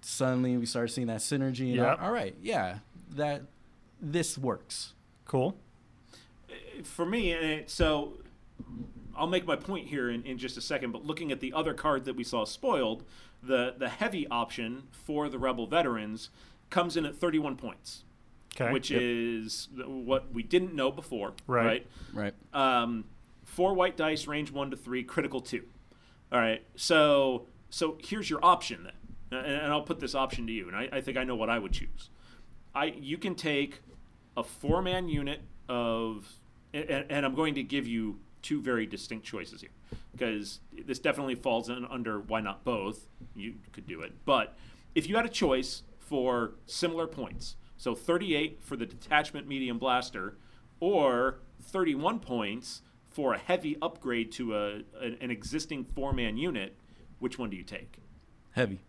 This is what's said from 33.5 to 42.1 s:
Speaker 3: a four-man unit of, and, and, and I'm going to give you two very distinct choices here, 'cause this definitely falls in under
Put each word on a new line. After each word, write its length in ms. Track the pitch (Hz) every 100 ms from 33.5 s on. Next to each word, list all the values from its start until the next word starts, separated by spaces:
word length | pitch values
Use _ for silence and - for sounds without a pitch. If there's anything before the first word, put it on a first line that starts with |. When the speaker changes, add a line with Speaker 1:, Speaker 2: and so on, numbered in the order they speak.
| 143 143 - - - - - - -
Speaker 3:
a 60 |
four-man 640 | 113 - 143 165 185 185 175
unit 320 | 151 139 143 - - -
of, 640 | 123 117 113 113 110 107 - - - -
and, 120 | 147 151
and, 160 | 139 143
and 160 | 143 139
I'm 80 |
going 220 | 131 156 139
to 80 |
give 240 | 117 139 120
you 320 | 117 110 101 - -
two 180 | - 151
very 240 | 117 120 110
distinct 400 | - - 110 -
choices 360 | 110 85 -
here, 100 | - - - - - 113
'cause 420 | 123 110 101 - - - 123
this 140 | 131
definitely 360 | - 147 139 120
falls 320 | 135 117 117
in 160 | 127 123
under 340 | 127 113